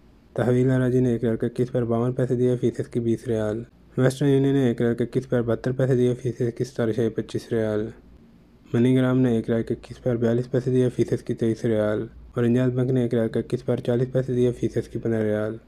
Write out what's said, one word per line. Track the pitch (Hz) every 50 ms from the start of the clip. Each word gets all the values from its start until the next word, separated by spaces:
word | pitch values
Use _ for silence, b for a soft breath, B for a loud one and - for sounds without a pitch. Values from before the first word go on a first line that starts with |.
| - - - - _ _ -
तहवील | - - 120 123 123 127 131
नाराजी | 131 131 127 127 123 127
ने | 127 123 117
एक | 113 127
रियाल | 113 113 113
के | 127 117
इक्कीस | 120 - 127 127
पैर | - 127 120
बावन | 113 117 113 120 127 127
पैसे | 135 127 123 127
दिए, | 120 127 123 127 123
फीस | - 117 - -
इसकी | - - - 123
बीस | 117 117 113 110 - 123
रियाल। | 113 110 107 107 107 113 120 - _ - - - - -
वेस्टर्न | 127 135 131 - 147 143
यूनियन | 135 135 139 139 139
ने | 139 131 120
एक | 117 -
रियाल | 120 117 117
के | 117 120
इक्कीस | 117 - 127 123
पैर | - 131 123
बहत्तर | 117 117 113 110 - 131 127
पैसे | 131 131 127 135
दिए, | 123 123 123 123
फीस | 123 - 123 113 -
इसकी | 127 117 - - 123
सतारह | 123 - - 120 113 104 120 117 110 110 -
पच्चीस | 107 - - 110 - -
रियाल। | 117 113 110 107 107 107 107 113 - - - - - - - - - - - _ _ - - - -
मनीग्राम | 120 120 131 131 127 131 127 127 131
ने | 127 123 113 113
एक | 107 -
रियाल | 117 113 110
के | - 117
इक्कीस | - - - - -
पैर | - 127 120 113
बयालीस | 123 113 117 120 127 131
पैसे | - 127 127 131
दिए, | 127 127 127 123
फीस | 123 - 120 - 127
इसकी | 113 - - 117
तेईस | - 117 113 110 - -
रियाल। | 120 110 107 107 107 107 110 113 117 - - - - - 127
और | 120
इंजाज | 117 120 127 127 127 123
बैंक | 127 123 127
ने | 131 127 120
एक | 117 127
रियाल | 117 113 110
के | - 117
इक्कीस | 113 - 123 123 -
पैर | - 120 120
चालीस | - - 120 120 131 127
पैसे | - 131 127 131 127
दिए, | 123 123 123 123
फीस | - - 110 - 117
इसकी | 107 - - 117
पन्द्रह | - 113 113 110 107
रियाल। | 107 104 107 107 110 110 113 -